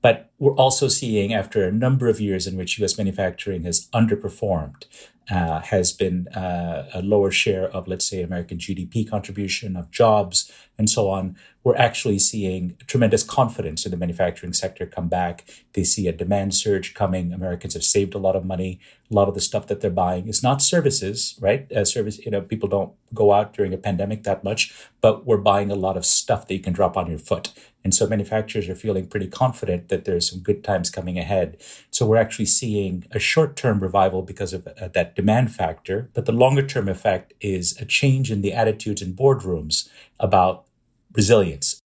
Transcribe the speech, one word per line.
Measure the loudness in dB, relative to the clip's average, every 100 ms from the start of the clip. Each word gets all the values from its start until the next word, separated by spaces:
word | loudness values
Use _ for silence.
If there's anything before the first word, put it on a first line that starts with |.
But | 4 2 -4 _
we're | 2
also | 4 4 4 2
seeing, | 0 0 0 0
after | -2 -2 -2
a | 0
number | 2 2 2 2
of | 0
years | 0 -2 -4
in | -6
which | -6 -2
U |
S | -2 0
manufacturing | -2 -2 -4 -4 -8 -6
has | -2 -4 -2
underperformed, | 2 2 2 -4 -6 -2 -2 -4 -14 -20 -20 -20 _ -4
uh, | -2 0 -4
has | -2 0 2
been, | 0 -2 -2 -6
uh, | -8 -6 -4 -4 -6 -8
a | -6
lower | 2 2 4
share | 2 0 0 -2
of, | -6 -6
let's | -2 -2
say, | -2
American | -4 -6 -6 -10
G | -8
D | -8
P | -4 -4 -4
contribution, | -4 -6 -8 -6 -6 -6
of | -8 -8
jobs, | 2 4 6 2 -2 -2 -14 _ 0
and | 0
so | 2 0
on, | 0 -4 -8 -20 _
we're | 0 2
actually | 2 0 -2 2
seeing | 2 2 -4 -4 -6 -10 -4
tremendous | 2 4 2
confidence | 0 0 0 -2 -8 -6
in | -6
the | -4
manufacturing | -6 -2 -2 -2 -4
sector | -4 -4 -8
come | -10 -6 -4
back. | -2 -2 -6 -16 -20 _
They | -4
see | -2 0 -2
a |
demand | -4 -2 0 0 -2
surge | 0 -2 -2
coming. | -4 -2 0 -4
Americans | -6 -6 -6 -6
have | -4
saved | 2 2 0
a | -2
lot | 0
of | 0
money. | -2 -4 -4 -6 -16 _ _
A |
lot | 2 2
of |
the | 2
stuff | -2 -2 -4
that | -4
they're | -2
buying | 0 0 -2 -2
is | 0
not | 2 2
services, | 4 4 2 0 -2 -4 -6 -2
right? | 0 0 0
Uh, | 0
service, | 0 0 -4 -6
you | -6
know, | -6
people | -4 -4 0
don't | 0 -2 _ _
go | 2 6
out | 6 2
during | -2 -4
a | -2
pandemic | -4 -2 -2 -4
that | -4 -4
much, | -4 -4 -6 -8 -20 _
but | 4 4
we're | 0 2
buying | 4 4 2
a | -2
lot | -2 0
of |
stuff | 2 0 2 -4 -2
that |
you | -6
can | -4
drop | 0 0 0
on | -4
your | -6
foot. | -4 -4 -4 -16 -20 _
And | 0
so | 2 2
manufacturers | 0 0 -2 -2 -6 -6
are |
feeling | -6 -4 -4 -4
pretty | -6 -6
confident | 0 0 0 -4 -4 -2
that | -4
there's | -2 -2 -2
some | -4
good | -2 -2
times | 0 -2 -2
coming | -6 -6 -6
ahead. | -2 0 -2 -6 -20 -20 _
So | -2 4
we're | 4
actually | 2 0 2
seeing | 2 2 -2 -2 -4 -4
a | -4
short-term | 0 2 2 2 0 2
revival | 2 4 4 2
because | -6 -6 -6
of, | -6 -12
uh, | -12 -4
that | -2 -2
demand | 0 2 4 2
factor, | -2 -6 -6 -6 -6 -4
but | -4 -2
the |
longer-term | 4 4 4 0 -2 -4
effect | -2 0 0 -4 _
is | -4 -2 -2 -6
a |
change | -2 2 2 2 0
in | 0
the | -2
attitudes | 2 0 0 -4 -4
in | -6
boardrooms | 2 2 4 0 -6 -2 -4 -4 -16 -20 _
about | 2 4 4 0 _ _ _ _ _
resilience | 2 6 6 6 -2 -4 -4